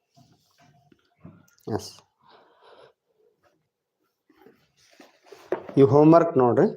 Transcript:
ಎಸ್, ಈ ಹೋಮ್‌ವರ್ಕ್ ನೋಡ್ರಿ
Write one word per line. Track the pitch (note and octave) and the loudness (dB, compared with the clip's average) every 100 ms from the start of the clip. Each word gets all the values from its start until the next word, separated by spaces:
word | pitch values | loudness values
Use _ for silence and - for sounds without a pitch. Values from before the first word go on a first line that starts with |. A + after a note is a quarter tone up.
| _ _ _ _ _ _ _ _ _ _ _ _ - - _ _ - G#2+ | _ _ _ _ _ _ _ _ _ _ _ _ -20 -20 _ _ -12 -12
ಎಸ್, | - - _ _ _ _ _ _ _ - - _ _ _ _ _ _ _ _ _ _ _ _ _ _ _ - _ _ _ _ _ - _ _ - - - - - | -12 -20 _ _ _ _ _ _ _ -20 -20 _ _ _ _ _ _ _ _ _ _ _ _ _ _ _ -20 _ _ _ _ _ -20 _ _ -20 -12 -12 -6 0
ಈ | |
ಹೋಮ್‌ವರ್ಕ್ | C3+ C#3+ D3+ E3 E3 C3 | 2 4 4 4 2 -2
ನೋಡ್ರಿ | B2 A#2 G#3 | -2 0 -2